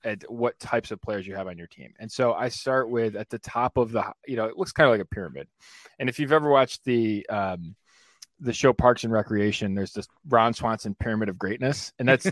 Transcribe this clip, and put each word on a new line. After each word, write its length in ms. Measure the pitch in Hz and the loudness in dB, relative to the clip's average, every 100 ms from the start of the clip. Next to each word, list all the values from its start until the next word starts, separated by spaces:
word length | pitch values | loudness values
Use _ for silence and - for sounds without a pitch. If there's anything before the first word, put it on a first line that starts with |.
at 260 | 113 104 - | -8 -8 -10
what 300 | 117 120 - | -4 -4 -4
types 320 | - 117 107 | -4 -4 -4
of 100 | 104 | -10
players 240 | - 104 95 | -6 -8 -6
you 80 | |
have 140 | 98 95 | -8 -10
on 100 | 87 | -10
your 100 | 85 | -16
team. 260 | - 62 _ | -20 -20 _
And 140 | 113 | -14
so 220 | - 123 | 0 0
I 160 | 101 123 | 2 -2
start 400 | - - 131 117 | -4 -2 0 0
with 260 | 120 113 104 | 0 -2 -2
at 140 | 113 | -8
the 100 | 113 | -10
top 380 | - 117 127 - | -6 -2 0 0
of 160 | 117 | 0
the, 100 | 113 - - - | 0 -4 -8 -8
you 80 | 123 | -4
know, 100 | 110 | -4
it 120 | 135 | -4
looks 160 | 190 | -8
kinda 160 | - 147 | 4 6
like 100 | 113 | 6
a 60 | 92 | 0
pyramid. 420 | - 87 67 69 _ - - - _ | -8 -8 -10 -16 _ -20 -20 -20 _
And 120 | 131 | -6
if 100 | 120 | -2
you've 140 | 143 | 2
ever 160 | 156 151 | 4 6
watched 340 | 139 127 - | 6 4 0
the, 420 | - 120 113 104 - | 0 2 2 0 -2
um, 440 | 104 98 90 82 98 _ _ _ _ - _ | -4 -2 -4 -10 -16 _ _ _ _ -20 _
the 100 | 131 | -6
show 220 | 113 135 | 2 4
Parks 320 | 117 123 120 117 | 6 4 4 2
and 80 | |
Recreation, 600 | 110 104 107 104 101 104 98 | 0 0 2 2 0 -2 -4
there's 180 | 95 | -4
this 160 | - - _ 151 | -8 -12 _ 2
Ron 260 | 120 113 | 4 4
Swanson 400 | 117 117 113 110 | 2 -4 -4 -6
pyramid 360 | 98 117 107 107 | -6 -2 -2 -2
of 100 | 90 | -4
greatness. 540 | 95 113 131 143 - - | -6 -2 -2 -4 -8 -4
And 80 | 127 | 2
that's, 200 | 127 190 | 4 2